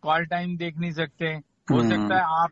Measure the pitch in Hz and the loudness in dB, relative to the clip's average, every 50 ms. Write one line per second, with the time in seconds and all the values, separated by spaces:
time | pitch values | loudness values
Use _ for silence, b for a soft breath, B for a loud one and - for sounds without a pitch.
0 | - 151 156 165 170 160 175 175 175 180 175 165 170 170 151 160 170 170 151 160 | -2 0 0 0 0 -2 -4 -4 -4 -4 -4 -4 -6 -6 -4 -4 -6 -4 -4 -4
1 | 165 151 - - 165 160 156 156 - _ _ _ _ - 139 120 117 113 214 - | -4 -6 -4 -6 -4 -4 -4 -6 -10 _ _ _ _ 2 2 4 4 4 2 2
2 | 107 104 190 185 180 160 160 165 170 170 | 2 2 2 2 2 2 2 2 0 0